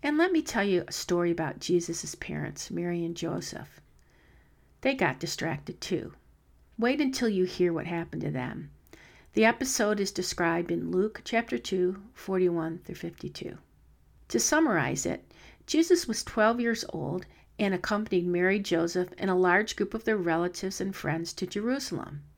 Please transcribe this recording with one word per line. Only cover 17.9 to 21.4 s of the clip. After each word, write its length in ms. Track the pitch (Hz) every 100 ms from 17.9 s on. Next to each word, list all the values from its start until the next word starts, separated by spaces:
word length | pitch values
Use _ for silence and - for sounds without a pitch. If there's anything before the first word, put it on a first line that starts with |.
| 208 214 185 175
Mary, 320 | 175 180 202
Joseph, 500 | 202 170 170 180 180 -
and 140 | 196
a 40 | 180
large 400 | 180 180 233 -
group 200 | 196 220
of 80 |
their 140 | - 214
relatives 600 | 170 165 175 180 190 190
and 160 | 185 190
friends 380 | - 160 170
to 140 | -